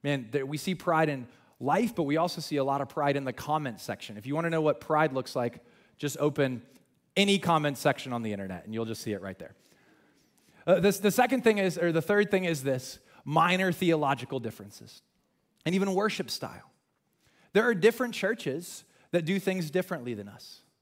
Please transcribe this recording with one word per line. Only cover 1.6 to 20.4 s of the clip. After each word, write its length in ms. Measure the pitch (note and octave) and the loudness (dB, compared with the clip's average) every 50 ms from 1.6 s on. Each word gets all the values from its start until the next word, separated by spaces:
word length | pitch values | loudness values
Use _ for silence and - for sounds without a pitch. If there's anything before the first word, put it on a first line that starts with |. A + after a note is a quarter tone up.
life, 340 | B2 C3+ D3+ F#3+ A#3+ A3 - | 0 0 2 2 2 0 0
but 80 | - E3 | -2 -2
we 160 | C#3 D3 D#3+ | 0 2 2
also 240 | E3+ F3+ - - D#3 | 2 0 -2 -6 -8
see 140 | - D3+ | -4 -2
a 80 | C#3+ C3+ | -2 0
lot 180 | C3+ C3+ C#3 C#3 | 0 0 -2 -2
of 80 | C3+ | -4
pride 260 | - E3+ D3 C#3+ C#3 | -4 -2 0 0 0
in 80 | C#3+ C#3 | 0 -2
the 80 | C3 B2 | -4 -8
comment 480 | - - - D3+ D#3 D3+ C3 A2 F#2+ | -8 -4 -4 -2 -2 -2 -6 -8 -10
section. 380 | - - A#2 - - - G#2+ G#2 | -10 -10 -10 -10 -10 -14 -14 -12
If 80 | G#2+ | -8
you 80 | C3 C#3+ | -6 -4
wanna 160 | D#3 E3 E3+ | -2 -2 0
know 100 | E3 D#3+ | 0 2
what 200 | D#3 D3+ C#3+ D3+ | 2 2 0 0
pride 320 | - - D#3 D3+ D#3 D#3 C3+ | -2 0 2 2 2 2 0
looks 200 | C3+ B2 - - | -4 -6 -4 -4
like, 300 | C3 A#2+ A#2+ A#2 - _ _ _ _ _ _ _ | -4 -4 -4 -4 -8 _ _ _ _ _ _ _
just 220 | _ - C#3+ B2+ - | _ -8 -6 -4 0
open 420 | C#3+ D3+ D3 - C#3+ C3 B2+ A#2 - - _ - _ _ _ _ _ _ _ | 0 0 2 2 0 0 0 -6 -10 -16 _ -20 _ _ _ _ _ _ _
any 220 | - G3+ G3+ G3 F#3+ | 2 4 6 4 4
comment 400 | - F3+ E3+ D#3+ D3+ D3 C#3 A#2+ | 4 4 2 4 4 0 -2 2
section 340 | - D3+ C3 - - C3 B2 | 2 2 2 2 -4 -6 -6
on 100 | A#2+ A#2 | -4 -4
the 100 | A2 G#2 | -4 -4
internet, 320 | G2 G2 F#2+ F#2 F2 E2 | -4 -6 -8 -8 -10 -10
and 100 | G#2+ A2 | -8 -6
you'll 100 | A2+ A#2 | -6 -4
just 160 | A2 A2+ - | -4 -6 -8
see 120 | - A2+ G#2 | -6 -6 -6
it 100 | F#2+ F2+ | -6 -6
right 160 | G2 F#2 - | -10 -12 -12
there. 160 | D#2+ - - _ _ _ _ _ _ _ _ _ _ _ _ _ _ _ _ _ _ _ _ _ - | -14 -18 -18 _ _ _ _ _ _ _ _ _ _ _ _ _ _ _ _ _ _ _ _ _ 4
Uh, 140 | - F3+ F3 | 4 4 6
this, 180 | E3+ G3+ G3 - | 6 2 2 4
the 120 | F#3+ G#3 | 2 2
second 320 | F#3 - B3+ B3 C4+ B3+ - | 4 4 4 4 4 4 4
thing 140 | A#3 A3 | 4 4
is, 220 | G#3 G3 F#3 D#3 E3+ | 4 2 0 0 0
or 120 | E3+ F3 | 0 2
the 120 | E3 E3 - | 2 0 2
third 280 | - G3+ G3+ G#3 G#3 | 2 4 4 4 4
thing 140 | - F#3+ F#3 | 2 0 2
is 180 | F3 E3 C#3+ C3 | 0 -2 -2 0
this, 360 | C#3 C3 B2+ B2+ - - - _ _ _ - _ | -2 -2 -2 -4 -10 -16 -18 _ _ _ -16 _
minor 480 | C#3 D3 D#3+ E3 F3 F3+ F#3 F#3+ F#3+ E3+ | 0 2 4 4 6 4 4 2 0 0
theological 680 | - F#3 F3 E3 D#3 D3+ C3+ C#3+ B2 B2 - C#3 C3+ | 2 2 2 2 4 2 0 0 -2 -4 -8 -8 -8
differences, 600 | A2+ A2+ G#2+ - G2+ G#2 - - A2+ G#2+ - - _ _ _ _ _ _ _ _ _ _ _ _ _ | -8 -8 -12 -12 -18 -20 -18 -20 -20 -20 -20 -20 _ _ _ _ _ _ _ _ _ _ _ _ _
and 100 | D#3 F3+ | 0 0
even 200 | F#3+ F#3+ G3 F#3+ | 2 0 2 0
worship 360 | F#3 G#3 A3 - - D3+ - | 0 0 0 -2 -2 -6 -6
style. 400 | - - - - - - - _ _ _ _ _ _ _ _ _ _ _ _ _ _ _ _ _ _ | -6 -8 -8 -10 -12 -14 -20 _ _ _ _ _ _ _ _ _ _ _ _ _ _ _ _ _ _
There 120 | F#3+ A3 | 2 4
are 80 | B3 A#3 | 4 2
different 380 | F3+ D#3+ A3 A3+ - B3+ A#3+ G#3+ | 4 4 4 4 4 -4 -4 -4
churches 720 | - - F#3+ A#3 A3+ - D3 C3 D#3+ F3 - - - - _ _ _ _ _ - | -4 -2 -2 -2 -2 -4 -6 -6 -6 -8 -12 -16 -18 -20 _ _ _ _ _ -2
that 120 | F3 E3 | -2 0
do 160 | D#3 G3 G3 | 2 -2 0
things 300 | F#3+ G3 F#3 F#3 E3+ D3+ | 0 -2 -2 -2 -4 -2
differently 420 | C#3 F#3 F3+ - F#3 D#3 A#2+ B2 A#2 | -2 -4 -2 -2 -6 -8 -6 -8 -8
than 160 | G#2 G2+ G2+ | -8 -10 -14
us. 320 | G#2 B2 | -16 -20